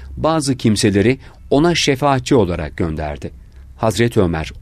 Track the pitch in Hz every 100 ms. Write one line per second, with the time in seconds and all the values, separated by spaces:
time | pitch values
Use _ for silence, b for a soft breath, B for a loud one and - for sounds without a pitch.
0 | B B 151 160 135 127 117 104 110 98
1 | 107 135 B B - 135 170 165 - 131
2 | 143 131 - 139 90 85 76 - 85 78
3 | 76 73 - - b b b - 113 101
4 | 117 113 90 80 76 -